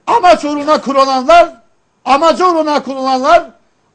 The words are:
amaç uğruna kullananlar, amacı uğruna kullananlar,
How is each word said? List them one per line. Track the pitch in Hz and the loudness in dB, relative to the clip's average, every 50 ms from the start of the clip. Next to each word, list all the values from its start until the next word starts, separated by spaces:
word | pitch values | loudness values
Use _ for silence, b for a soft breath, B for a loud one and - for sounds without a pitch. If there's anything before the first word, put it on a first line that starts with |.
| _ - | _ -2
amaç | 453 466 359 359 320 - 294 | -2 2 4 4 2 2 0
uğruna | 294 294 294 285 302 311 - | -4 -6 -6 -2 -2 -2 -2
kullananlar, | - 226 277 269 269 269 262 262 247 285 339 349 320 320 - - _ _ _ _ _ _ _ _ _ | -2 -2 -2 0 0 0 -2 -2 0 4 4 4 4 2 -2 -10 _ _ _ _ _ _ _ _ _
amacı | 254 262 285 330 330 269 214 359 370 | -2 -2 0 2 0 0 0 0 0
uğruna | 339 320 311 302 294 277 - | 0 -2 -2 -2 -4 -4 -4
kullananlar, | 240 277 262 262 262 262 254 254 294 349 339 330 - - _ _ _ _ _ _ _ _ | -6 -8 -8 -4 -4 -4 -2 0 2 2 2 0 -2 -10 _ _ _ _ _ _ _ _